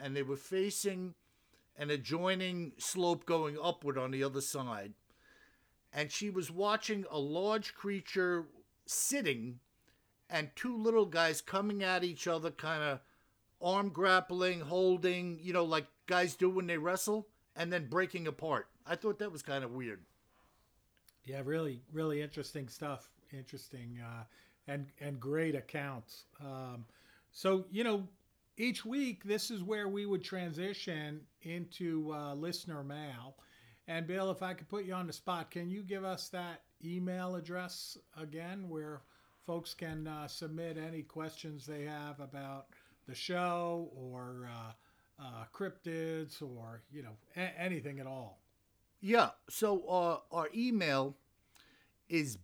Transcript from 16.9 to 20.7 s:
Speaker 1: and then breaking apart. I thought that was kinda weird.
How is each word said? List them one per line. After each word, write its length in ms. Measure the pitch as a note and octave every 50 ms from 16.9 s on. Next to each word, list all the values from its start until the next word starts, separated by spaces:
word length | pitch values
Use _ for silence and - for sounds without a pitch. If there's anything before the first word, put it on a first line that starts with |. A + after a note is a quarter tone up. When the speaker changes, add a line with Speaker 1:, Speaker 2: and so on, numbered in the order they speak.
| F#3 F#3 - G#3+ G#3+ A3 G#3 - _ _ _ _ -
Speaker 1:
and 160 | - E3+ E3+
then 160 | F3+ F3 D3
breaking 400 | A2+ D3 F3+ F#3 F3 - F3 E3
apart. 400 | D3+ C3 - D#3+ D#3+ C#3 A2 - - _ _ -
I 100 | D#3 E3+
thought 240 | E3 - G#3+ G3+ -
that 120 | G#3 G3+
was 100 | E3 C#3+
kinda 280 | - D#3 C#3 C#3 C3 A#2
weird. 340 | A#2+ C3 B2 A2+ G2+ F2+ E2 _ _ _ _ _ _ _ _ _ _ _ _ _